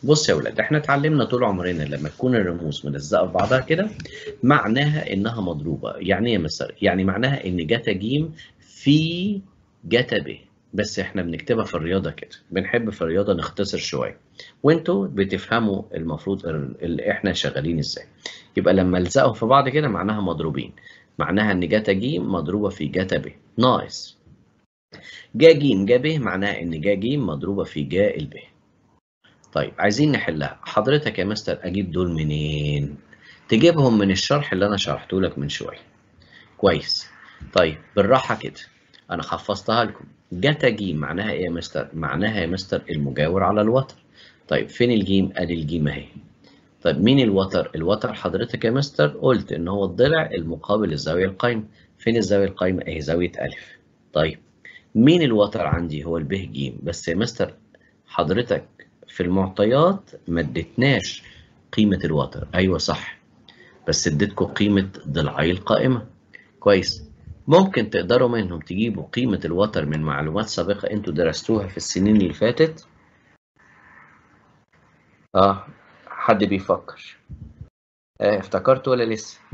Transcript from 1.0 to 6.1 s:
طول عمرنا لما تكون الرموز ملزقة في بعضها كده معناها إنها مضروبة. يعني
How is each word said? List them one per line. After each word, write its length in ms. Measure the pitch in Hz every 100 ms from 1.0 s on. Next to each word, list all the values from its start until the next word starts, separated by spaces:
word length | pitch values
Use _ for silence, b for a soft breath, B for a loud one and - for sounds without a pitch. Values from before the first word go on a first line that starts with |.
| 151 151 113
طول 180 | 123
عمرنا 400 | 120 95 90 85
لما 260 | 73 71 73
تكون 260 | - 127 120
الرموز 500 | 92 85 82 71 71
ملزقة 420 | 69 73 92 90
في 60 |
بعضها 260 | 87 104 131
كده 300 | 131 160 208 - B B B B
معناها 720 | 123 143 104 120 147 151 -
إنها 280 | 98 107 117
مضروبة. 520 | 90 78 76 76 53 -
يعني 320 | 92